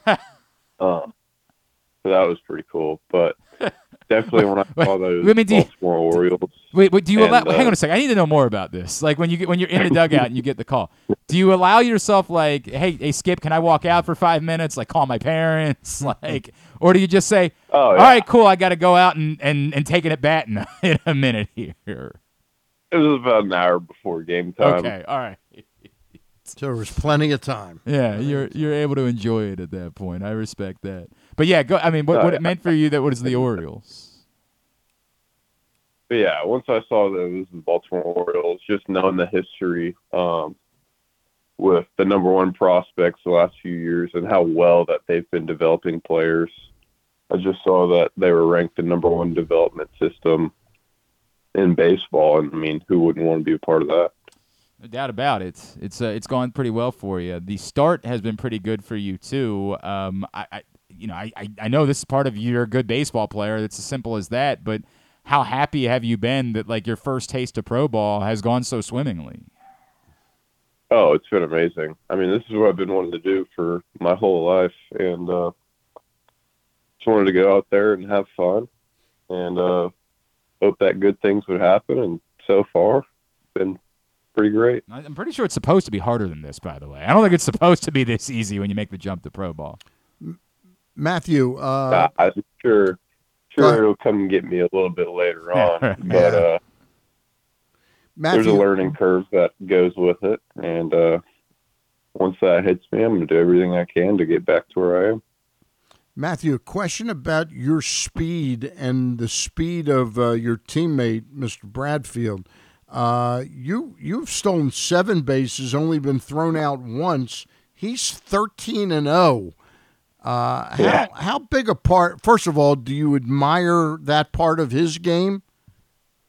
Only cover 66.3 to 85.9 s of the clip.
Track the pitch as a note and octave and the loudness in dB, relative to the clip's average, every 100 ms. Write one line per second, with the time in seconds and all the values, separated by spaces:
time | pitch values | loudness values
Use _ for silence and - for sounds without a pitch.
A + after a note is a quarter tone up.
66.3 | C3+ B2 A2 G#2+ A2+ A#2 A2 - C3 - | -2 -4 -6 -6 -6 -6 -6 -6 -6 -6
67.3 | C3 B2+ - - A#2 D3 A2 G#2 G#2 G2+ | -8 -6 -8 -4 -2 -2 -2 -2 -2 -2
68.3 | A2 A2+ B2 B2 A#2+ - A#2+ C#3+ F2 C#2 | -2 -2 -2 -2 -8 -6 -6 -6 -6 -12
69.3 | - - _ - _ _ _ _ _ _ | -18 -20 _ -20 _ _ _ _ _ _
70.3 | _ _ _ _ _ - A#2 E2 D#2 - | _ _ _ _ _ 0 4 4 2 0
71.3 | G2+ D#2+ E2 E2+ E2+ D#2 D#2+ - F#2+ F#2 | -2 0 0 -2 -2 -10 -10 -8 -2 -2
72.3 | A2 A2+ G#2+ G#2+ F2+ F#2 F#2+ F2 E2+ F#2 | -2 -4 0 2 2 -2 -2 -4 -6 -2
73.3 | F#2+ F2+ - E2+ F2 - - F2 F#2 G#2 | -2 -4 -6 -6 -6 -10 -4 -2 0 0
74.3 | F2+ E2+ F#2 F2+ _ _ - F#2 F2 F2 | 2 2 2 0 _ _ -6 -4 -4 -4
75.3 | F2+ F2 - _ _ _ - _ _ _ | -4 -4 -8 _ _ _ -20 _ _ _
76.3 | _ _ _ _ _ _ _ A2+ G#2+ F#2+ | _ _ _ _ _ _ _ 0 4 4
77.3 | F#2 G2 G2 - G2+ G#2 F#2+ F#2+ G2+ F#2+ | 4 4 4 2 0 2 0 -2 -4 -4
78.3 | - F2+ G#2 B2 _ _ _ _ _ - | -2 0 0 -4 _ _ _ _ _ -12
79.3 | F#2 F2+ F2+ F2+ F2+ F2 _ _ _ _ | -8 -6 -2 0 0 -4 _ _ _ _
80.3 | _ _ - G#2 - G2 F#2 G2 G2 G#2 | _ _ -2 0 2 0 2 0 0 0
81.3 | G2+ G2+ F2+ F2+ G2 - C3 G2+ E2 _ | -2 -2 0 2 2 0 -4 -2 -6 _
82.3 | _ - G2 G2+ F2 G2 C3+ - _ _ | _ 0 0 2 2 2 2 -2 _ _
83.3 | _ _ - F#2+ F2+ _ _ _ _ _ | _ _ -6 -6 -8 _ _ _ _ _
84.3 | - G#2+ G#2+ A#2+ A#2+ - A#2+ D3+ D3 C4+ | 0 0 2 2 0 -8 -20 -16 -12 -10
85.3 | C4+ G#3+ - - F#3 - | -4 -4 -2 2 2 2